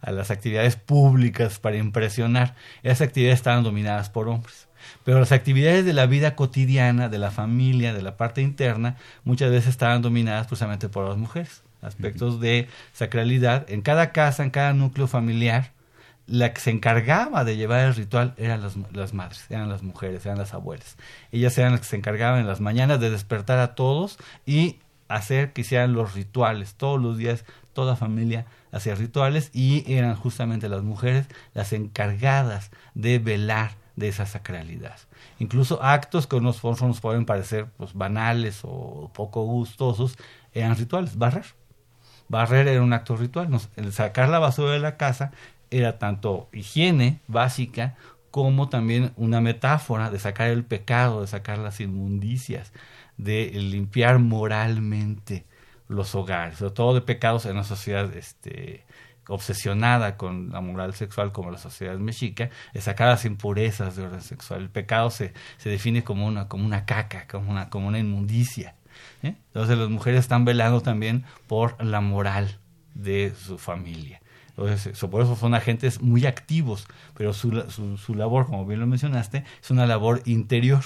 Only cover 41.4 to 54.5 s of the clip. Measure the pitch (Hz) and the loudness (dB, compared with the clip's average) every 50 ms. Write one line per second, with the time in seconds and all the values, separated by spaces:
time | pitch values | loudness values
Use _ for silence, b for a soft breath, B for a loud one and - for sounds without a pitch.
41.4 | 233 - - _ _ _ _ _ _ _ b b b b b b b _ - 113 | -6 -10 -20 _ _ _ _ _ _ _ b b b b b b b _ 0 0
42.4 | 113 110 123 135 139 143 135 127 123 123 120 117 - - 120 110 117 123 - 165 | 2 4 4 4 6 6 4 4 4 4 4 2 0 -2 -4 -2 -2 -4 -4 -4
43.4 | 180 170 139 117 101 - - - 107 101 98 - 110 104 104 - 127 135 160 170 | -2 0 0 -2 -2 -4 -10 -8 -8 -6 -2 -2 -2 -2 2 2 2 4 4 4
44.4 | 160 143 127 - 147 143 147 147 147 151 147 - 156 139 123 - 147 139 B B | 4 2 2 2 0 0 0 0 -2 -4 -4 -2 -2 -2 0 -2 -4 -8 B B
45.4 | B B B B B _ - 127 123 117 110 - - 104 104 98 101 110 98 87 | B B B B B _ 0 0 2 2 0 -2 -4 -4 -4 -2 -2 -2 -2 -2
46.4 | - - - 110 101 - - 147 165 185 175 147 123 123 151 - _ - 113 117 | -4 -10 -14 -14 -14 -6 0 2 2 4 4 4 4 4 2 0 _ -4 0 2
47.4 | 120 131 127 - 127 120 - - 117 127 127 B B B B B _ _ - 139 | 2 2 0 -2 -6 -6 -4 -4 -4 -4 -6 B B B B B _ _ -4 0
48.4 | 139 135 135 135 139 135 - 120 113 113 117 120 127 123 - - 113 113 113 113 | 2 2 4 2 2 0 0 0 0 2 2 2 0 0 -2 -2 0 2 2 4
49.4 | 113 117 117 117 - 131 147 151 - - 120 110 110 110 104 98 101 104 98 - | 2 2 0 0 0 0 0 0 0 -2 -2 -2 -2 -4 -4 -4 -4 -6 -2 0
50.4 | 113 117 117 120 120 120 117 98 - - 123 120 123 123 113 107 101 101 104 101 | 0 0 0 0 -2 -4 -6 -8 -2 0 2 2 4 2 2 0 -4 -6 -8 -10
51.4 | 101 - 104 104 107 104 101 104 110 98 95 98 98 98 98 101 101 107 120 127 | -8 -6 -6 -6 -6 -8 -8 -8 -8 -6 -6 -4 -4 -4 -2 -2 -2 -2 -4 -6
52.4 | 127 - - - - - B B B B B B B B B - - 98 107 107 | -6 -8 -10 -10 -10 -14 B B B B B B B B B -10 -6 -4 -2 -2
53.4 | 117 - - 101 101 98 98 101 101 98 101 127 117 120 127 127 123 117 113 110 | -2 -4 -4 -4 -4 -4 -2 -4 -4 -4 0 4 6 6 8 8 6 4 4 2
54.4 | 107 107 | 0 0